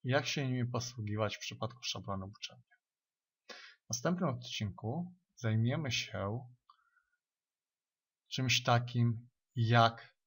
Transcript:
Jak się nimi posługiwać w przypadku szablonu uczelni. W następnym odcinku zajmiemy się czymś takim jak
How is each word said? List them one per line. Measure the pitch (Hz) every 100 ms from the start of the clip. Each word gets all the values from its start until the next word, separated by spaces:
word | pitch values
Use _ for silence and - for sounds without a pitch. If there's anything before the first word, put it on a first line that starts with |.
Jak | 127 139 147
się | - 135
nimi | 127 120
posługiwać | 113 117 - 104 104 104 -
w |
przypadku | - 107 110 -
szablonu | - 101 101 98 95
uczelni. | 104 - 123 _ _ _ _ _ _ _ _ -
W | - - - _
następnym | 117 165 175 170
odcinku | 120 - - 104 - 110 151 175 - _ -
zajmiemy | 113 110 117 147 143
się | - - 98 98 113 - - _ _ _ _ _ _ _ _ _ _ _ _ _ _ _ _ _
czymś | - 127 120
takim | - 120 120 120 120 113 120 _ _ -
jak | 113 117 113 - - _